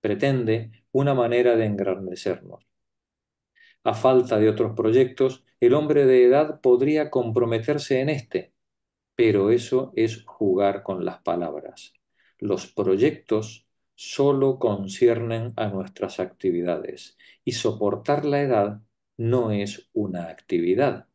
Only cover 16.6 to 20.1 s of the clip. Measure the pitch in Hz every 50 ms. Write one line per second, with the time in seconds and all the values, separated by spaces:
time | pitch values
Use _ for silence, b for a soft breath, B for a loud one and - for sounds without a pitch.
16.6 | 87 87 85 - - - - - - - _ b b b b b b - 113 -
17.6 | - 117 104 - 107 101 101 - - - 143 147 - 147 143 143 143 135 131 107
18.6 | 101 104 104 - - _ _ _ _ _ _ - 117 113 120 127 120 110 107 101
19.6 | 101 101 - - - _ _ 113 104 95